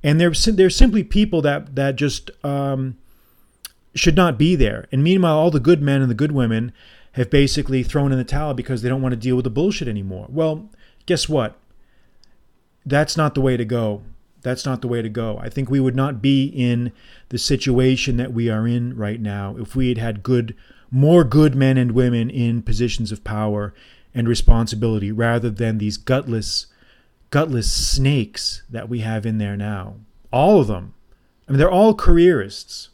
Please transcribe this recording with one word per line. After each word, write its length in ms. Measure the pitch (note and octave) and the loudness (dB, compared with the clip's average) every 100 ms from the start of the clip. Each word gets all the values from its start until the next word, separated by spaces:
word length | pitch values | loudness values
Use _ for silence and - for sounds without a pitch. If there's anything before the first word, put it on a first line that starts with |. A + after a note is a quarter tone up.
And 160 | C#3+ D#3 | 2 2
they're 140 | F3 | 2
sim-, 240 | D#3+ A3+ G3 | 2 2 4
they're 140 | F#3 | 2
simply 340 | - C4 G#3+ | 6 4 4
people 380 | - G#3 G#3 E3+ | 0 0 2 2
that, 320 | D3 C#3+ C#3+ | 0 -2 -6
that 220 | C3+ C#3 C3+ | -4 -2 -2
just, 340 | C#3+ - - - | -4 -4 -12 -12
um, 540 | C#3+ C#3 C#3 C3+ C3 A#2+ - _ _ _ _ _ - _ _ | -6 -4 -4 -4 -6 -10 -20 _ _ _ _ _ -20 _ _
should 220 | - E3+ E3+ | 0 2 4
not 220 | F3 A2+ | 2 2
be 160 | D#3 | 2
there. 320 | E3+ A2 A2 - | 2 0 -2 -6
And 100 | C3 | 0
meanwhile, 340 | D#3+ F#3+ E3+ D#3 | 2 4 2 2
all 140 | E3+ | 2
the 80 | D#3 | 2
good 240 | B2 E3+ | 2 2
men 180 | C#3+ C#3 | 2 0
and 80 | C3 | 0
the 40 | |
good 160 | A2 D3+ | 0 0
women 420 | C#3 A#2 A2+ A#2+ - - - - | 0 0 -2 -4 -10 -20 -20 -12
have 180 | - A#2+ | -6 0
basically 520 | C#3+ C#3 - C#3+ C3 | 2 2 0 -2 -2
thrown 300 | A#2+ D3 C#3 | 0 0 0
in 60 | C3 | 0
the 40 | |
towel 320 | B2+ C#3 D3+ | -2 -2 -2
because 280 | B2 A#2+ B2 | -6 -6 -4
they 60 | B2 | -2
don't 140 | C3+ | -2
want 100 | C3 | -2
to 40 | A#2+ | -4
deal 180 | B2 | -2
with 100 | B2+ | -2
the 60 | B2+ | -2
bullshit 380 | C3+ F#3 G#3 B2 | -2 -2 -2 -6
anymore. 380 | G#2 G2 F#2 A2+ | -6 -8 -12 -8
Well, 420 | C#3 D#3+ D#3 G#3+ _ _ _ - | -4 -2 -4 -12 _ _ _ -4
guess 220 | F3 - | -4 -2
what? 300 | D3+ G#2+ - _ - _ _ _ _ - _ _ _ _ _ - | -2 -4 -8 _ -20 _ _ _ _ -20 _ _ _ _ _ -2
That's 300 | C#3 D3+ E3 | 0 0 0
not 180 | D3+ | -2
the 60 | C#3+ | 0
way 160 | C3 B2 | 0 0
to 80 | |
go. 380 | A2 A#2+ A2 G2+ - - _ _ | -2 -2 -2 -6 -12 -20 _ _
That's 220 | B2+ B2 | -8 -6
not 160 | C#3 B2+ | -6 -6
the 60 | B2 | -4
way 140 | A#2+ | -4
to 60 | A2 | -4
go. 300 | A2 A2+ G#2+ | -6 -6 -8
I 100 | A#2+ | -8
think 200 | C#3 B2+ | -6 -2
we 120 | C#3 | 0
would 160 | C3 B2 | 0 0
not 260 | C#3 B2 | -2 -2
be 220 | C3+ C#3 C#3 | 0 2 0
in 460 | C3+ B2 A#2+ A#2+ - - - - | -2 0 0 -4 -8 -20 -20 -10
the 100 | A#2+ | -8
situation 800 | - C#3 C#3 B2 C3 C3 - A#2+ | -2 -2 0 2 2 0 -2 -2
that 140 | B2+ | -4
we 160 | A2+ A#2 | -2 -2
are 180 | G#2+ A2+ | -2 -2
in 300 | A#2+ A#2+ B2 | -2 -4 -6
right 240 | G#2 A#2 | -6 -6
now 360 | G#2+ G2+ G2+ A2+ | -6 -6 -8 -10
if 160 | A2 | -8
we 140 | C3 B2+ | -2 -2
had 100 | A#2+ | -2
had 240 | A#2 G#2 | -4 -6
good, 320 | A2+ B2 A2+ - - - - | -2 0 -2 -12 -20 -20 -4
more 340 | B2+ D3 F3 | 2 6 6
good 300 | C#3 D3+ D3+ | 6 4 4
men 220 | C3 C3+ C3 | 4 2 4
and 160 | B2 | 2
women 380 | A#2 B2 A#2+ A#2 | 2 2 0 -2
in 320 | C3 A#2+ A#2 | -2 -2 -2
positions 480 | - G#2 A#2+ - G#2+ | -2 0 0 -2 -6
of 120 | G#2+ | -8
power 500 | - G#2+ G#2+ G#2 G2+ - - _ _ | -8 -4 -2 -4 -6 -12 -20 _ _
and 140 | A#2+ A#2 | -4 0
responsibility 840 | A#2 - A#2 A2+ G#2+ A2+ A2 G2+ | 4 6 6 2 -2 -2 -2 -4
rather 380 | G#2+ A#2 A#2 A#2 | -2 -2 0 -4
than 280 | G#2 A2+ A2 | -4 -4 -2
these 180 | G#2 G#2 | -4 -6
gutless, 680 | - B2+ C#3 A2+ G#2 - - _ _ _ _ _ _ | -2 -2 -2 -6 -4 -8 -8 _ _ _ _ _ _
gutless 420 | D3 D#3+ B2 G#2 | -2 -2 -2 -2
snakes 920 | - - - C3+ C#3+ G#2+ - - - - | -2 -2 0 0 0 -2 -6 -10 -10 -12
that 180 | A2+ G#2+ | -12 -8
we 120 | A#2+ | -6
have 260 | A2 A2 A2+ | -4 -4 -4
in 120 | A2 | -4
there 180 | G2+ G2+ | -4 -6
now. 400 | G#2 G2+ G2 G2+ - _ - | -6 -8 -10 -16 -20 _ -6
All 280 | B2 E3 G#3 | 0 4 4
of 60 | A2 | 2
them. 280 | F#2+ G2+ - _ _ _ _ - | -4 -10 -20 _ _ _ _ -4
I 60 | |
mean, 60 | C#3 | 2
they're 120 | E3+ | 4
all 240 | F3+ A3 | 6 4
careerists. 960 | G#3+ - E3+ F3 D3+ G2 - - - - | 6 6 8 6 4 -4 -12 -16 -18 -18